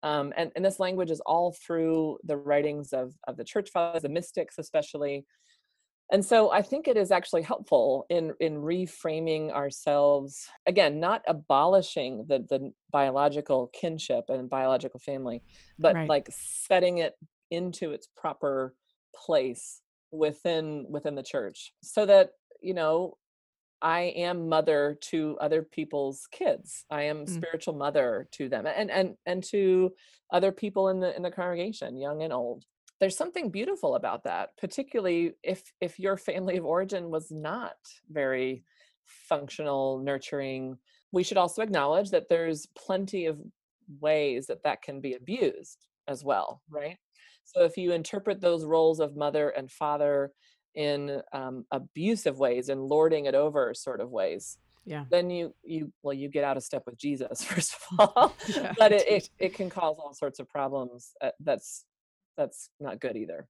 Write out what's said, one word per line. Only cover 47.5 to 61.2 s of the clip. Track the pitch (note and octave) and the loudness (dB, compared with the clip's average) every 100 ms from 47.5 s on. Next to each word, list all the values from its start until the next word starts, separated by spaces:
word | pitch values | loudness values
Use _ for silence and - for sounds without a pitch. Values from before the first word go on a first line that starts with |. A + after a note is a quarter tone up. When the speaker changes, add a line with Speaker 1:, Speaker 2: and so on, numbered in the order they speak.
| F#3 | 4
Speaker 1:
if | E3+ E3+ | 4 4
you | F3+ | 0
interpret | E3+ D#3+ G#3 G3 G3 | 0 -2 -4 -2 0
those | F3+ E3+ D#3 | 2 2 2
roles | D#3+ D#3+ D#3 | 6 6 4
of | D3+ C#3+ | 0 0
mother | D3 D3+ D3 | 0 2 0
and | - C3 | -2 -8
father | - D3+ D3 D3 C#3+ C#3 _ _ _ _ | -4 -2 0 2 2 0 _ _ _ _
in, | - D3 C#3+ C#3+ C#3+ - | -4 -2 -2 -4 -6 -8
um, | C#3 C3 C3 A#2 | -8 -8 -10 -8
abusive | C#3 F#2+ - F3+ A3+ - C3+ | -8 -8 -4 -2 0 0 0
ways | C3+ B2 B2+ | 0 0 -2
and | C3+ | -4
lording | C3+ D3 D#3+ D#3 C#3+ | 0 4 4 4 2
it | C3+ | 2
over | D3 D3 B2 | 2 2 0
sort | A#2+ - A#2+ | -2 -8 -6
of | A#2+ | -6
ways, | A#2+ F#2+ E2+ - - _ _ - | -2 -2 -2 -10 -18 _ _ -12
Speaker 2:
Yeah. | D3+ C#3 | -12 0
Speaker 1:
then | F3 F3+ | 0 0
you, | F3 E3+ - | -4 -8 -10
you, | - D#3+ D3+ - | -8 -8 -8 -10
well, | C#3+ | -8
you | C#3 C#3+ | -6 -4
get | C#3+ | -2
out | C#3+ C3+ | 0 -2
of | |
step | - C#3 - | -4 -8 -10
with | A#2+ | -10
Jesus, | D3 C#3 C3 - | -6 -4 -6 -8
<laughs> | - | -6
first | F3 - - - | -4 -4 -8 -10
of | F3+ G#3 - | 6 6 8
all. | C#4+ - | 4 4
Speaker 2:
<laughs> | - | -4
Yeah, | G#3 C4+ - | -4 -4 6
Speaker 1:
But | A3 | 8
it, | G3+ - | 8 6
it, | G#3 | 2
Speaker 2:
indeed. | - _ | 2 _
Speaker 1:
it | F#3 | -4
can | F#3 F#3 | -2 -6
cause | F#3 E3 D#3 | -2 -2 -2
all | D3 | -8
sorts | C3+ C#3+ C3+ | -6 -6 -6
of | C3 | -10
problems. | D3 C3+ C#3 B2+ B2 - _ | -4 -2 -2 -6 -12 -20 _